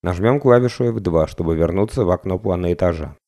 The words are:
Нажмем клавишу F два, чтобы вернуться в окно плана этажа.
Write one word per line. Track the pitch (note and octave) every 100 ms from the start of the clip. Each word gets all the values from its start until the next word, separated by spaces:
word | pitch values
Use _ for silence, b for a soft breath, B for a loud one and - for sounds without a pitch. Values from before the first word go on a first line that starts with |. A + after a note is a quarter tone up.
Нажмем | F#2 F2+ G#2+ C#3
клавишу | C#3+ A#2+ B2 -
F | A#2+ A2+
два, | G2 E2 D#2
чтобы | - E2 D#2+
вернуться | E2 F2 G#2+ -
в | F#2+
окно | F2+ F#2+ F#2
плана | G#2+ F2+ F2
этажа. | F2 F#2 E2 D2 C#2